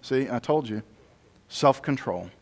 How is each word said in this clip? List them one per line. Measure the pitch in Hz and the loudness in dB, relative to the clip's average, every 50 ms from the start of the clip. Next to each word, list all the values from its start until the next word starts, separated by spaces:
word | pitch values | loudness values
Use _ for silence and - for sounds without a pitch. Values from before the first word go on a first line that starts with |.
See, | _ - 135 131 139 110 | _ 0 0 0 0 0
I | 117 120 | -4 -6
told | - - 151 156 143 113 | 0 0 0 0 0 -2
you. | 107 107 107 - - _ - _ _ _ _ _ _ _ _ _ | -6 -8 -8 -10 -20 _ -20 _ _ _ _ _ _ _ _ _
Self-control. | - - - 143 135 - - - 143 131 - - 95 90 90 92 - - | -6 4 4 4 4 4 0 -4 -4 -2 -2 -4 -6 -6 -6 -10 -16 -20